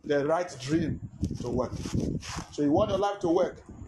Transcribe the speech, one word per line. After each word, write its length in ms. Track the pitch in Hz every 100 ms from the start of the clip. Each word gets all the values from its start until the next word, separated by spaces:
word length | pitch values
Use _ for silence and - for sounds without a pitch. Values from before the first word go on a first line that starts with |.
the 220 | - 143 143
right 280 | 165 175 131
dream 400 | 127 165 156 131 - - - -
to 80 | 123
work. 240 | 120 120 - - - - - - - -
So 100 | -
you 100 | 147
want 180 | 165 208
your 80 | 196
life 200 | 202 202
to 80 | 180
work, 340 | 170 175 - - -